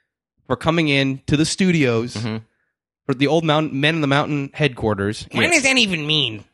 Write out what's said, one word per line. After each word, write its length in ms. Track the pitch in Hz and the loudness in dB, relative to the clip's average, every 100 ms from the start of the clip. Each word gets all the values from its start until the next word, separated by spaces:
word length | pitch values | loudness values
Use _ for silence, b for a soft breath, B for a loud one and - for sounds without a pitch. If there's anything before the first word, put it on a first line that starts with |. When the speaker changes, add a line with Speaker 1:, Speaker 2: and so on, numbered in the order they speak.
| _ _ _ _ - | _ _ _ _ -6
Speaker 1:
for 80 | |
coming 320 | 127 165 165 156 | -2 0 2 2
in 360 | 139 135 135 - | 2 2 -2 -2
to 100 | 147 | 0
the 80 | |
studios 720 | 156 - 185 165 131 113 120 | 0 2 2 4 2 2 -2
Speaker 2:
Mm-hmm. 220 | 107 117 110 110 _ _ _ _ _ - | -6 -6 -8 -10 _ _ _ _ _ -6
Speaker 1:
for 80 | 131 | -2
the 100 | 139 | 2
Old 180 | 160 | 2
Mount-, 280 | 160 151 156 | 2 0 0
Men 240 | 135 147 165 | -2 0 0
in 40 | |
the 60 | 143 | 0
Mountain 440 | 139 151 147 139 | 0 0 -2 -4
headquarters. 720 | - 147 120 110 101 101 107 - | -2 -2 -2 -2 0 -2 -4 -6
Speaker 3:
What 100 | - | -2
Speaker 1:
Yes. 120 | 370 | 0
Speaker 3:
does 80 | 339 | 2
that 120 | 269 262 | 2 2
even 280 | 220 170 147 | 0 -2 -2
mean? 380 | 156 127 107 - | 0 -2 -4 -12